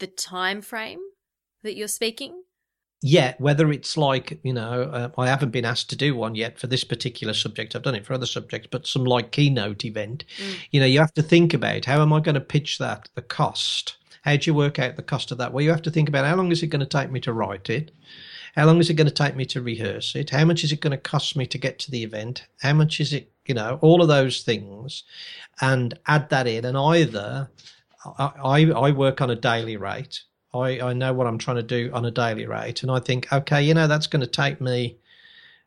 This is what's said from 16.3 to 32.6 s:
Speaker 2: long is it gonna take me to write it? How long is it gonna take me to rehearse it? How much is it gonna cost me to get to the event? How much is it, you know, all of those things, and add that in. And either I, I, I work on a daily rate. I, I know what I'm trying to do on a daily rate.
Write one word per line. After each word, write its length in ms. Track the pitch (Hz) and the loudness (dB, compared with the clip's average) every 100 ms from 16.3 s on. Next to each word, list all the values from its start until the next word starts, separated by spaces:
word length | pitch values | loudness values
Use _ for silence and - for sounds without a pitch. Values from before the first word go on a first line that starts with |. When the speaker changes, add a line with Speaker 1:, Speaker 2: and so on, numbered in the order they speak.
Speaker 2:
long 160 | 180 180 | 2 2
is 120 | 165 | 0
it 60 | 165 | 0
gonna 180 | 147 139 | -2 -2
take 260 | 143 135 | -2 -2
me 80 | 127 | -4
to 120 | 123 | -4
write 380 | 113 98 98 - | -4 -4 -6 -4
it? 220 | 113 156 _ - - - - - | -4 -6 _ -20 -20 -20 -18 -6
How 120 | - 151 | 4 6
long 120 | 165 | 8
is 120 | 170 | 6
it 40 | |
gonna 160 | 156 147 | 4 4
take 240 | - 143 | 4 0
me 120 | 135 127 | -2 -6
to 160 | 127 | -6
rehearse 520 | 123 113 107 104 - | -6 -4 -6 -6 -6
it? 160 | 135 143 | -6 -2
How 140 | 131 | 4
much 180 | 165 165 | 4 4
is 80 | 151 | 0
it 100 | 151 | -2
gonna 180 | 156 135 | -2 -4
cost 360 | - 147 - | -4 -4 -2
me 120 | 143 127 | -4 -4
to 120 | 123 | -4
get 220 | 131 - | -6 -6
to 100 | - | -8
the 140 | 127 | -6
event? 420 | 110 107 110 127 - _ | -6 -8 -8 -10 -16 _
How 140 | 135 | 2
much 260 | 151 156 - | 4 4 2
is 120 | 143 | -2
it, 200 | 143 - _ - | -4 -8 _ -6
you 80 | |
know, 240 | 123 110 131 | -4 -4 4
all 220 | 156 175 | 8 8
of 60 | 170 | 8
those 340 | 143 135 - | 6 4 0
things, 600 | - 107 101 101 131 - - - - - - - | -2 -2 -4 -14 -14 -14 -16 -18 -18 -18 -20 -4
and 380 | 131 131 123 - - | 0 2 0 -4 2
add 220 | 151 147 | 2 2
that 180 | 143 123 | 0 0
in. 200 | 113 123 | -2 -2
And 100 | 135 | 0
either 760 | 143 170 143 107 104 131 135 _ - - _ _ | 4 6 4 0 -6 -8 -8 _ -20 -20 _ _
I, 260 | - - 135 - | -16 -6 -6 -4
I, 260 | 135 143 160 | 2 6 6
I 200 | 151 139 | 6 2
work 280 | 139 135 131 | 4 2 2
on 100 | 135 | -2
a 40 | |
daily 420 | 113 123 117 113 107 | 0 0 0 -2 -8
rate. 460 | 95 107 151 - - _ _ | -8 -8 -10 -14 -16 _ _
I, 260 | 123 127 131 | -4 -4 -2
I 100 | 127 | -4
know 220 | 123 131 | -2 0
what 120 | 127 120 | 0 0
I'm 120 | 113 | -2
trying 180 | - 123 | -2 -2
to 60 | |
do 280 | 113 123 120 | -2 -2 -2
on 100 | 120 | -2
a 60 | 117 | -2
daily 340 | 117 117 110 | 0 -2 -2
rate. 380 | 113 110 | -6 -6